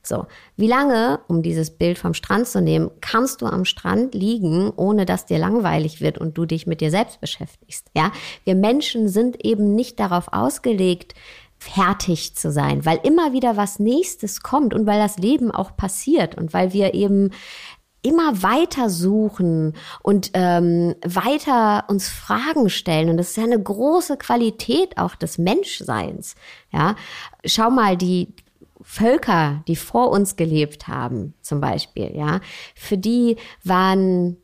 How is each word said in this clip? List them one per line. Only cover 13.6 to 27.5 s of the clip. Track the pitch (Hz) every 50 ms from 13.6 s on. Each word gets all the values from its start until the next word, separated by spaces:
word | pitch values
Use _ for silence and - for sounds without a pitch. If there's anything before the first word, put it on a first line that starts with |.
| 202 190 -
Nächstes | - 208 220 240 311 381 - - - - 202 - -
kommt | - - - 294 294 220 -
und | - 214
weil | 208 208 208
das | 214 202 -
Leben | 180 180 226 285 302 247 220
auch | - - 190 - -
passiert | - - 185 - - - 269 320 311 180 160 -
und | - 170 156 -
weil | 180 185 185
wir | 185 202 196 190 -
eben | 180 202 196 202 196 196 196 196 - - - - - - - - _ _ _ _ _
immer | - 247 311 339 330 302 233 185
weiter | 185 190 233 294 339 349 - 269 247 214
suchen | 180 170 175 190 202 214 214 208 - - 180 170 165 160 156 156 151 - - - - -
und, | - - 208 196 185 - -
ähm, | 190 180 180 175 175 175 170 170 170 175 170 - - -
weiter | 175 175 180 185 240 294 302 - 302 262 240 220 214 208 - - -
uns | 202 196 190
Fragen | - - - - - 208 220 254 311 320 311 240 190
stellen. | - - - 180 160 156 160 165
Und | 165
das | 170 175 -
ist | -
ja | 220 226
eine | 233 247 220
große | 190 - 202 208 247 294 320 359 349 - 285
Qualität | 269 - - 240 240 233 220 220 - - - 247 320 381 359 -
auch | - - 175 -
des | - 165 156 -
Menschseins, | - 170 180 226 370 392 - - - - - 120 107 82 - - - - - - _ - - - - _ _
ja. | - 156 156 185 214 - - - - - - - - _ -
Schau | -